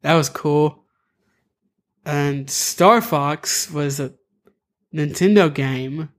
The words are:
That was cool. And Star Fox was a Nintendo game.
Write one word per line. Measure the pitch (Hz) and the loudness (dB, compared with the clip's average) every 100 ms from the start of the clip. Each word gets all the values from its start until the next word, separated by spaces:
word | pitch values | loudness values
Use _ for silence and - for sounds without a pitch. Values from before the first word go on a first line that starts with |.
That | 139 | 2
was | 165 143 | 0 0
cool. | - 156 147 151 147 _ _ _ _ _ _ _ _ _ _ _ _ | -4 -2 0 0 -4 _ _ _ _ _ _ _ _ _ _ _ _
And | - 147 143 143 139 | -6 -2 -2 -4 -6
Star | - - - 175 233 | -6 -6 4 6 6
Fox | 233 151 143 156 - - - | 2 -2 -2 -4 -6 -6 -6
was | 151 147 139 | -4 -4 -4
a | 135 _ _ _ _ _ _ _ _ | -8 _ _ _ _ _ _ _ _
Nintendo | 160 147 - 185 208 170 | -6 -4 0 4 6 4
game. | 143 135 131 131 147 156 | 0 -4 -4 -6 -8 -10